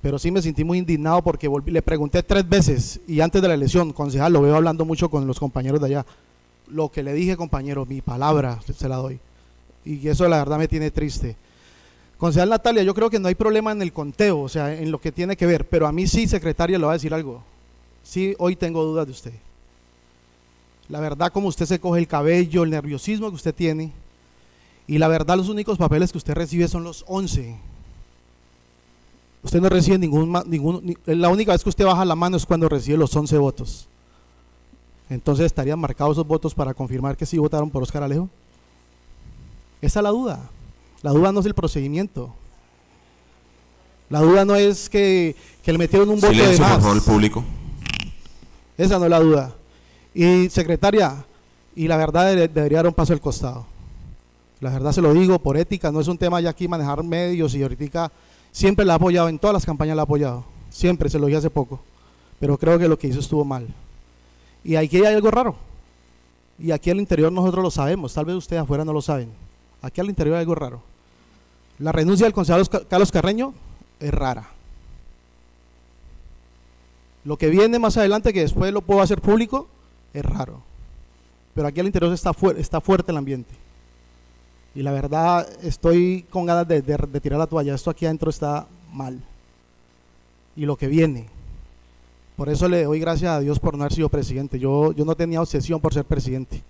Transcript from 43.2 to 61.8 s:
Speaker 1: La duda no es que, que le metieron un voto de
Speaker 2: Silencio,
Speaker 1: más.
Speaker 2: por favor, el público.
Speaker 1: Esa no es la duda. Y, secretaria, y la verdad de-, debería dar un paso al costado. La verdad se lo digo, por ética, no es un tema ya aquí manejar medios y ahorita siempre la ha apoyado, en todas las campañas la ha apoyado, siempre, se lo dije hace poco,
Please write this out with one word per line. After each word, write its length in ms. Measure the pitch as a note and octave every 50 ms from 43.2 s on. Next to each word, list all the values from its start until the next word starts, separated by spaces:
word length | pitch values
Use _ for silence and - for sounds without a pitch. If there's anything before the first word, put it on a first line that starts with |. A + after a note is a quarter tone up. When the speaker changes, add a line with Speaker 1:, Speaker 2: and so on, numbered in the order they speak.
| _ _ _ _ _ _ _ _ _ _ _ _ _ _ _ _ _ _
Speaker 1:
La 100 | C#3+ D3+
duda 240 | D#3 D#3+ F3+ G3 G3
no 120 | G3 G3+
es 340 | G3+ G3+ G3+ G3+ - - -
que, 460 | - G#3 G3+ G3 F#3+ F#3 F3 D#3+ C#3 - - - - _ -
que 80 | -
le 80 | D#3+ E3
metieron 300 | E3+ D#3+ - G3 G3+ G#3
un 80 | G#3+
voto 120 | G#3 G3 G#3
de 60 | G#3+
Speaker 2:
Silencio, 300 | G#3+ A3 G3 F#3 F3 -
Speaker 1:
más. 80 | F#3+ G3
Speaker 2:
por 80 | - G#2
favor, 140 | G2+ G2+
el 60 | G#2 G#2
público. 400 | - G#2+ G#2 G#2 G#2 - - B2 - - - - - - - - - - - - - - - - - - - - - - - - _ _
Speaker 1:
Esa 220 | - E3+ F#3+ G3+ F#3
no 60 | F3
es 60 | E3+
la 100 | E3 E3
duda. 340 | D#3+ D#3+ D#3 C#3+ C3+ B2+ A#2+ - - _ _ _ _ _ _ _ _ _ _
Y, 340 | - F3 F3 F3+ F3+ F3+ F#3
secretaria, 720 | - - F3 D#3+ E3+ D3+ - G3+ G3+ G#3+ F#3+ D3+ C3 C#3 C#3+ - - _ _ _ _ _ _ _ _
y 100 | - D#3+
la 100 | D#3+ E3
verdad 380 | D#3 D#3 D3+ - E3 F3+ F#3+ G3
de-, 140 | F3+ E3+ E3
debería 300 | D#3 D#3 D3 D3 D3 D#3+
dar 100 | E3 F3
un 60 | E3
paso 180 | - E3 C3 E3+
al 80 | D3
costado. 460 | - D3 B2 - - C3 B2 B2 A#2 - - - - - - - - - - - _ _ _ _ _ _ _ _
La 100 | C3+ C3
verdad 200 | C3 C3+ C3+ D3
se 100 | D3 F#3+
lo 140 | F3 D#3 D3
digo, 240 | E3+ F#3 F3+ F#3 F3
por 180 | - C#3 C3+
ética, 360 | D3+ E3+ - G3+ F#3 - D#3+ D3
no 80 | D#3
es 80 | D3+ D#3
un 100 | F3+ D#3+
tema 220 | F#3 F3 F3 F3
ya 100 | E3+ E3+
aquí 160 | D#3 - F3+
manejar 380 | F3 F3+ E3 D3 C#3 C#3+ D3 D#3+
medios 500 | E3+ E3 E3+ F3 F3 F3+ E3+ D#3+ D3 B2
y 80 | C#3 C#3
ahorita 480 | C3+ B2 B2 D3 C#3+ - E3+ E3 D#3+ _ _ _ _ _ _ _ _
siempre 340 | _ - - G3 G3+ G#3 G#3
la 100 | F#3+ E3+
ha 20 |
apoyado, 320 | D#3+ E3+ F#3 F3 F3 E3+ E3
en 100 | D#3+ D3
todas 160 | - G#3 G#3
las 100 | F#3+ -
campañas 300 | - D#3+ C#3 D3+ D#3 D#3
la 80 | D#3 D3+
ha 20 |
apoyado, 400 | D3+ - D3 D3 C3+ A#2+ A#2+ B2 - - - - -
siempre, 400 | - - - F3 F3+ D#3+ - C#3+
se 100 | C3 D3+
lo 60 | C#3+
dije 100 | C#3+ C#3+
hace 140 | D#3 D3+ D#3+
poco, 300 | - D3+ C3+ A#2+ C3+ C3